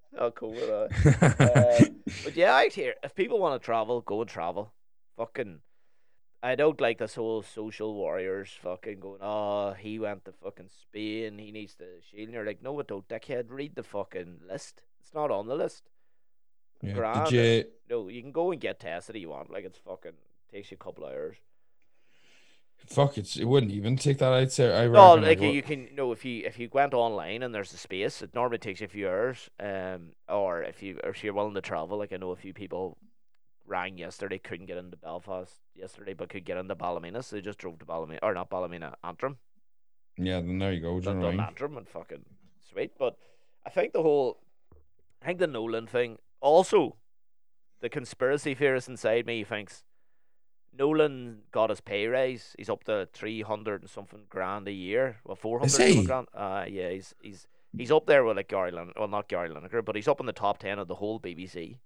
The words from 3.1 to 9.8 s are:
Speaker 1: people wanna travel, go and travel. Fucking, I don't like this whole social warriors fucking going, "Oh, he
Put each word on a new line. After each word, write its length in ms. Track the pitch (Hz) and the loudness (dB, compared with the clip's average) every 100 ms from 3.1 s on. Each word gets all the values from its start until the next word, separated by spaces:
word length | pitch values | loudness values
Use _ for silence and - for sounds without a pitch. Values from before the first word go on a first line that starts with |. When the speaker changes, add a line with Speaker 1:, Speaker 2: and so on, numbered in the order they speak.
| - | -2
Speaker 1:
people 240 | 208 233 | 0 2
wanna 200 | 175 127 | 2 0
travel, 420 | - 117 110 120 | 0 0 0 -2
go 200 | - 104 | -2 -4
and 80 | 113 | -4
travel. 440 | 98 85 90 104 - - - - - | -4 -4 -4 -8 -14 -20 -20 -16 -10
Fucking, 440 | 117 - 110 78 - - - - - - - - | -8 -6 -8 -10 -20 -20 -20 -20 -20 -20 -20 -8
I 120 | 123 127 | -2 2
don't 240 | 151 147 | 2 4
like 180 | 120 117 | 0 0
this 160 | 113 - | -4 -4
whole 260 | 113 110 | -4 -4
social 540 | 101 - 110 107 110 104 | -6 -10 -10 -6 -6 -4
warriors 560 | 85 87 92 95 95 - | -4 -2 -4 -6 -8 -12
fucking 380 | - 92 107 98 | -10 -10 -10 -12
going, 220 | 98 98 | -14 -10
"Oh, 520 | 98 107 101 101 101 | -6 -4 -2 -2 -2
he 240 | 95 | -6